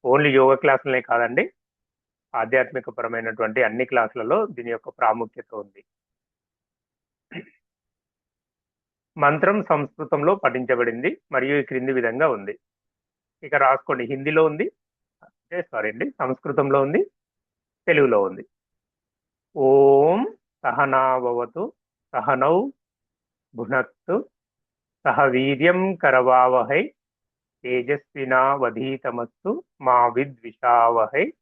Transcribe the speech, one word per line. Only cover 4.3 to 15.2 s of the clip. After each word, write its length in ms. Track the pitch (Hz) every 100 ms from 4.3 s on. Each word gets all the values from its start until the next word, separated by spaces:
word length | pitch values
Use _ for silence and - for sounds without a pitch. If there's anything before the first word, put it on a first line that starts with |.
| 185 214
దీని 260 | 120 120
యొక్క 180 | 117 -
ప్రాముఖ్యత 640 | _ 113 113 113 - -
ఉంది. 320 | 110 101 101 _ _ _ _ _ _ _ _ _ _ _ _ _ _ _ 175 - _ _ _ _ _ _ _ _ _ _ _ _ _ _ _ _ -
మంత్రం 460 | 143 151 185 208
సంస్కృతంలో 720 | - 156 139 - 151 147 151 202
పఠించబడింది 840 | 139 123 127 123 120 117 151 - _
మరియు 280 | 135 135 143
ఈ 40 |
క్రింది 300 | 131 131 131
విధంగా 360 | 131 117 120 156
ఉంది. 300 | 110 98 - _ _ _ _ _ _ _ _
ఇక 120 | 151 143
రాసుకోండి, 480 | 135 135 - 131
హిందీలో 420 | 120 135 139 156 160
ఉంది, 260 | 151 330 _ _ _ _ _